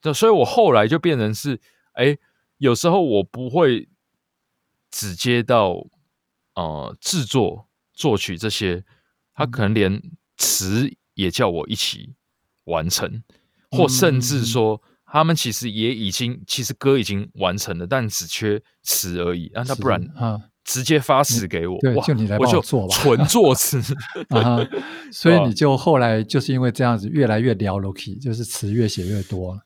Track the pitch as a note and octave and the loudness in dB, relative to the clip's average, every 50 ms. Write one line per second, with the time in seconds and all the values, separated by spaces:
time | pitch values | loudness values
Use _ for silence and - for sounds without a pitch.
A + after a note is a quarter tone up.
0 | _ D#3 D3 - G#3 A3+ G#3+ F3 A#2+ - - - A3+ F3+ B2+ A2 G#2 A2+ D#3 E3 | _ -4 0 2 4 4 6 6 4 2 4 4 4 6 6 6 6 4 2 0
1 | - F3 D3+ B2+ A2 G#2+ A2 - - C#3+ C3 G#2+ _ _ _ _ _ _ _ - | 2 0 0 2 0 -2 -2 -4 -4 -6 -6 -6 _ _ _ _ _ _ _ 0
2 | B2 C#3+ D3 - _ _ _ _ _ _ _ _ C3+ C3 A#2+ - - E3+ F3 G3 | 0 0 0 0 _ _ _ _ _ _ _ _ 2 2 2 2 2 2 2 4
3 | F3 C#3+ A2+ G2+ F#2+ - - A#2 B2+ B2+ A#2+ E3+ E3+ C3+ A#2+ A2+ - _ _ _ | 2 2 2 2 0 0 -6 -10 -10 -2 0 2 4 4 2 0 -4 _ _ _
4 | _ _ _ _ _ _ _ _ _ _ _ _ _ _ _ _ _ _ - - | _ _ _ _ _ _ _ _ _ _ _ _ _ _ _ _ _ _ -12 -10
5 | G#2+ G2+ F2+ E2+ - B2 B2 A#2+ A#2 A2+ B2 A#2 G#2 F#2+ F2 F2 - - _ _ | -8 -8 -8 -4 -2 0 0 0 2 2 2 4 4 2 0 -4 -10 -16 _ _
6 | _ _ _ _ _ _ _ _ _ _ _ G2 F2 D#2+ D#2 D2 C#2 A#1 - _ | _ _ _ _ _ _ _ _ _ _ _ -8 -8 -6 -6 -8 -10 -12 -14 _
7 | - - - E3+ B2+ G2+ - C3+ G#2+ F2 E2+ G2+ - _ _ _ _ _ _ - | -8 -4 -4 -4 -4 0 0 2 2 2 -2 -8 -18 _ _ _ _ _ _ -4
8 | - D3+ A2 G2 - - F#2 D#2+ - A2 - - G#2+ F#2 F2 F2 G2 _ _ _ | 0 0 0 0 -2 -4 -8 -6 -6 -6 -4 -2 -2 -2 -4 -4 -8 _ _ _
9 | _ _ _ _ _ _ _ - D3+ B2+ A#2+ B2+ A2 G2 A2 A2 G2+ F#2+ F#2+ G#2+ | _ _ _ _ _ _ _ -6 -6 -6 -2 -2 0 2 2 2 2 2 0 -4
10 | - - - _ _ _ _ - - - - - F#2+ F#2 G2+ A2+ C3 - - _ | -8 -14 -20 _ _ _ _ -4 -4 -2 -2 -2 -2 -2 -2 -2 -2 -4 -6 _
11 | _ _ _ - F#2+ F2+ E2+ - B2 G2+ F2 E2 D2 - A2 - - - - - | _ _ _ -4 -4 -2 0 0 -2 0 -2 -4 -6 -6 -6 -6 -4 -6 -6 -10
12 | - - B2 _ _ _ _ _ _ _ _ _ _ - E2+ D#2+ D#2 F2+ - - | -14 -20 -20 _ _ _ _ _ _ _ _ _ _ -4 -4 -2 -2 -2 -4 -4
13 | - - - A2 - _ _ _ _ _ _ _ _ _ - - F3 C#3 C3 B2+ | -4 -6 -8 -12 -14 _ _ _ _ _ _ _ _ _ 2 2 4 4 4 2
14 | F#3+ E3+ C#3 B2+ A#2+ B2 C#3+ C3+ A#2+ A#2 A2+ B2 A2 A2 A2 G#2+ _ _ _ _ | 2 2 2 2 0 0 -2 -2 -2 0 0 0 2 0 0 -4 _ _ _ _
15 | _ _ - D3+ D#3+ E3 E3 D3+ - B2 G#2+ - B2 A#2+ G2+ A2 A2 A#2 B2+ A2 | _ _ 0 0 2 2 2 0 0 -4 -4 -6 -6 -6 -4 -2 -2 -2 -2 -2
16 | A2 F#2+ F#2 - B2+ A#2 B2 - - - - - B2 - A#2+ _ - C3+ C#3 C3 | -4 -4 -2 -2 -4 -4 -4 -8 -8 -8 -6 -6 -4 -6 -8 _ 2 4 4 4
17 | A2 - G2+ G2 G#2 - _ G#2+ F#2+ F2+ F2+ G#2 - - F#2 E2+ F2 F2 C3+ C3 | 2 0 -2 -4 -4 -8 _ -2 -2 -2 0 -2 -6 -6 -6 -6 -4 -2 -2 -2
18 | A#2 G#2+ - - F2 E2 - - A2 G#2+ G#2 A2 _ _ _ _ _ - - - | -2 -2 -4 -6 -8 -8 -8 -4 -2 -2 -2 -2 _ _ _ _ _ -4 -4 -4
19 | - F#2 F2 F2 E2+ F2 F2+ F2 E2 - - G#2+ B2 B2+ C3+ - - C3 G#2 F2 | -4 -4 -4 -2 -2 -2 -2 -4 -6 -8 -8 -8 -6 -4 -4 -2 0 0 0 0
20 | - - - - A#2+ A2+ G#2+ G#2 G#2+ _ _ _ _ - - B2+ C3 - D#3 D3 | -2 -8 -8 -6 -4 -4 -4 -6 -8 _ _ _ _ -8 -6 -6 0 2 2 2
21 | B2+ - C#3+ C3 C#3+ - B2 A#2 G2+ F2 - E2+ E2 F2 F#2 F#2+ - C3 A#2+ C#3 | 2 2 2 2 4 2 0 -2 -2 -4 -4 -4 -4 -4 -4 -2 0 0 0 0
22 | - - D3 G#2+ A2 G2+ G2+ G#2+ A#2+ B2 D3+ E3 - - - B2 G2 F2+ F#2 - | 0 0 0 0 0 0 0 2 2 4 4 2 2 0 -2 -2 0 0 -2 2
23 | - C#3+ A#2+ - C#3 D3+ - A#3+ G#3 D3 C3 - - - - C3 A2+ A2 C#3 C#3 | 4 4 4 4 4 4 4 6 6 6 4 4 0 -2 -2 -2 -2 -4 -6 -8
24 | A#2 - - F#3+ D#3+ _ - A2+ A2 B2 A#2+ A#2 G#2+ - - - - - - - | -8 -14 -12 -12 -8 _ 2 2 4 4 2 2 0 -2 -4 -8 -8 -10 -16 -18
25 | - C#4 A#3 - - - E3+ E3 D3 B2 G#2 - D#3 C#3+ C3+ B2+ - F3+ D#3 C3 | -18 -18 -16 2 4 6 6 6 4 2 2 2 2 2 2 2 2 2 4 4
26 | B2 A#2 A2 A2 G#2+ - - C#3+ - - C3+ B2+ B2+ B2 A2+ - C3 B2 A#2 G#2+ | 4 2 2 0 0 0 -2 -2 0 0 0 0 0 0 0 0 0 0 0 0
27 | F#2+ C#3+ E3 D3+ C3+ A2+ G#2+ G#2+ A#2 B2+ A2+ F#2 G#2+ G2 F#2 G2 G2 G2 F#2+ - | -2 -2 0 2 2 2 2 2 2 2 0 0 0 -2 -2 -2 -4 -6 -8 -10
28 | - - F#2+ - C3+ B2+ A2+ A2+ A#2 - - - - G2+ G#2 A#2+ A#2 G#2+ - - | -12 -14 -14 -8 -6 -6 -6 -6 -6 -8 -8 -6 -4 -2 0 0 0 0 0 -4
29 | F2+ F2+ G#2 G2+ F#2+ - G2+ F#2 F#2 F2+ F#2 G2+ _ | -4 -4 -4 -4 -4 -6 -6 -6 -6 -8 -10 -12 _